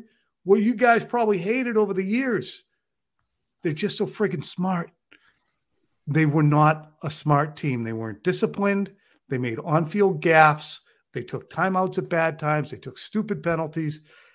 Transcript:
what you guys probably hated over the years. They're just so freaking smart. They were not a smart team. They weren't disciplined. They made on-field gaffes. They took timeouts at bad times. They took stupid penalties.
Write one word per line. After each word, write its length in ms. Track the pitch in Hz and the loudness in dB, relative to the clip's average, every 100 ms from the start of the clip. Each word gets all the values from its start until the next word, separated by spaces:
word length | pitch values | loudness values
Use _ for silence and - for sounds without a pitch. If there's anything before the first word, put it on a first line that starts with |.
| - _ _ _ | -10 _ _ _
what 160 | 180 214 | 2 2
you 120 | 214 | 4
guys 300 | 226 247 233 | 2 4 4
probably 340 | 233 240 220 202 | 2 0 0 0
hated 380 | 175 254 240 214 | 0 -2 0 0
over 160 | 208 | 0
the 80 | 185 | 0
years. 600 | 190 233 262 202 - - _ _ _ _ _ _ _ _ _ _ | -2 -2 0 -2 -4 -14 _ _ _ _ _ _ _ _ _ _
They're 100 | 170 | -6
just 240 | 151 202 - | -4 -4 -2
so 100 | 202 | -4
freaking 380 | - 202 151 | -2 -2 -2
smart. 460 | - - 185 180 170 _ _ - _ _ _ _ _ _ _ _ - | -8 -4 -2 -2 -6 _ _ -20 _ _ _ _ _ _ _ _ -4
They 200 | 147 156 | 2 2
were 160 | 156 | 4
not 500 | 151 147 151 156 - _ | 4 6 4 2 -4 _
a 80 | 151 | -10
smart 460 | - 151 143 156 151 | -6 0 2 0 -4
team. 260 | 151 123 | -4 -4
They 80 | 113 | -4
weren't 280 | 113 113 104 | -6 -8 -6
disciplined. 720 | 180 - 226 - 101 202 - - _ _ _ | -4 -2 -2 -2 -2 0 -4 -8 _ _ _
They 80 | 131 | -4
made 200 | 127 113 | -4 -6
on-field 640 | 165 156 160 208 196 151 | -2 0 0 2 2 2
gaffes. 580 | 165 160 156 151 - - _ _ _ | 4 8 8 4 -4 -16 _ _ _
They 100 | 131 | -10
took 280 | 120 123 - | -8 -10 -10
timeouts 480 | - 185 185 185 185 | -4 -2 0 -2 -4
at 100 | 147 | -4
bad 280 | 170 160 151 | -2 -2 -2
times. 320 | 151 151 139 | -2 -2 -2
They 80 | 113 | -10
took 200 | 131 - | -14 -16
stupid 440 | - 214 202 175 | -8 -6 -4 -4
penalties. 580 | 170 165 160 165 156 151 - _ _ | -2 -2 -4 -6 -6 -8 -14 _ _